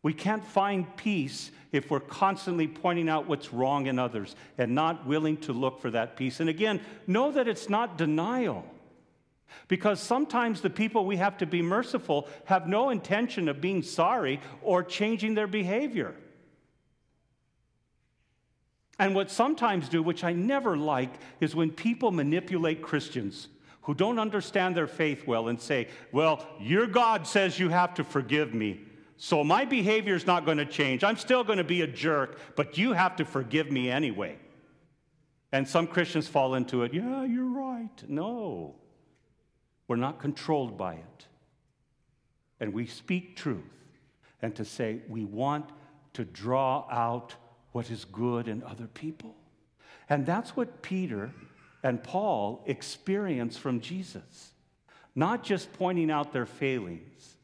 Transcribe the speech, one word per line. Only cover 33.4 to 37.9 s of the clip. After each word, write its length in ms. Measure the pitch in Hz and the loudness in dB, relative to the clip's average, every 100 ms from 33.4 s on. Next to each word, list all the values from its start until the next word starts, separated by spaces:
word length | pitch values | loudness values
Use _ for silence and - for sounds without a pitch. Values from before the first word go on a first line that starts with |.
| 120 151 139 | 0 0 0
me 220 | 139 123 | 0 0
anyway." 460 | 127 151 101 90 71 - - _ _ _ _ _ _ _ _ _ | 0 0 -2 -6 -8 -20 -20 _ _ _ _ _ _ _ _ _
And 160 | 135 135 | 0 2
some 200 | 165 165 | 2 2
Christians 420 | 175 170 160 151 | 2 2 0 0
fall 260 | 147 131 131 | 2 2 2
into 280 | 123 127 | 0 0
it, 100 | 120 | 0
"Yeah, 320 | 156 240 269 262 | -2 -2 -2 -2
you're 260 | 240 254 | 0 -2
right." 520 | 254 262 240 226 | -4 -6 -6 -10